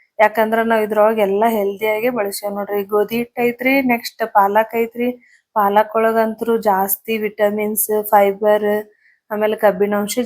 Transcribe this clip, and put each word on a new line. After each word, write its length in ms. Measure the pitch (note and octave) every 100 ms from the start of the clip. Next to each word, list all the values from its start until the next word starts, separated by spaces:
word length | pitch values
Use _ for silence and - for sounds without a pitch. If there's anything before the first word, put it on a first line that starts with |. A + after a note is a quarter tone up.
| _ -
ಯಾಕಂದ್ರ 400 | G#3+ G#3+ A3 A3+ A3+
ನಾವ್ 120 | A3+
ಇದ್ರೊಳಗ್ 380 | G#3+ G#3+ G#3+ A3 G3+
ಎಲ್ಲಾ 200 | G3 A3+ A3
ಹೆಲ್ದಿಯಾಗೆ 540 | G3+ G3 A3 G#3+ A#3+
ಬಳಸ್ಯಾವ್ 440 | B3 G3+ G3+ G#3 G3+
ನೋಡ್ರಿ. 260 | G3+ G3+
ಗೋಧಿ 340 | G3 G#3 G#3 A#3
ಹಿಟ್ 220 | A#3 -
ಐತ್ರಿ, 340 | A#3+ A#3+ B3+ C#4 B3+
ನೆಕ್ಸ್ಟ್ 300 | A#3 - - A3 G#3
ಪಾಲಕ್ 400 | G3 G3+ A3 A#3
ಐತ್ರಿ. 260 | A#3 A#3 A#3+ B3 _ _ _ A3
ಪಾಲಕ್ 400 | G3+ G3+ G#3+ A3+
ಒಳಗಂತ್ರು 580 | A3+ A3+ A3+ A3 - A3+ G#3
ಜಾಸ್ತಿ 440 | F#3+ G3 - - A3
ವಿಟಮಿನ್ಸ್, 720 | G#3+ G#3 G#3 G#3+ G#3+ G#3+ - G#3+ G#3+
ಫೈಬರ್, 580 | G#3 G3+ G3 G#3+ G#3 G#3 G#3 G#3 _ _ _ -
ಆಮೇಲೆ 240 | G#3 G#3+ A3
ಕಬ್ಬಿಣಾಂಶ 520 | G#3+ F#3 G3+ G#3 G#3 B3